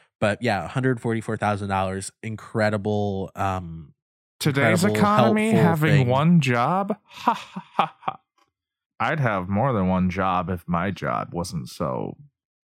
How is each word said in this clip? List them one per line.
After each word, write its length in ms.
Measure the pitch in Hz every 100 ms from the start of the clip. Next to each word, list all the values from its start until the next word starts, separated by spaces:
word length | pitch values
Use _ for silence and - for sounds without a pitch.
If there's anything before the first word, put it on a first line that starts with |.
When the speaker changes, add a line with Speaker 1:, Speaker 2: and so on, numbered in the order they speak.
| _ -
Speaker 1:
But 200 | 107 104
yeah, 240 | 117 98
a 40 | 80
hundred 320 | 135 131 123
forty-four 360 | 120 113 104 107
thousand 320 | 104 101 101
dollars, 440 | 95 95 95 92 -
incredible, 1080 | 110 110 - 113 107 104 104 104 104 95 92
um, 580 | - 98 92 85 80 76 _ _ _ _ -
Speaker 2:
Today's 460 | 156 143 - 180
Speaker 1:
incredible, 140 | 196 208
Speaker 2:
economy, 500 | 208 214 214 214 220
Speaker 1:
helpful 180 | 220 -
Speaker 2:
having 220 | 165 156 147
Speaker 1:
thing. 20 | 123
Speaker 2:
one 320 | 131 156 170
job? 560 | 131 120 127 185 202 208
<laughs> 40 |
Ha, 300 | _ - -
ha, 300 | 220 - 185 -
ha, 220 | - 165 -
ha. 200 | - - _ _ _ _ _ _ _ -
I'd 180 | 113 156
have 300 | 123 98 90
more 240 | 101 135
than 160 | 113 92
one 220 | 92 92
job 380 | 87 95 90 87
if 140 | 90 -
my 240 | 85 95
job 420 | 87 71 57 -
wasn't 340 | 80 85 82 62
so 480 | - 73 62 50 - - _ _ _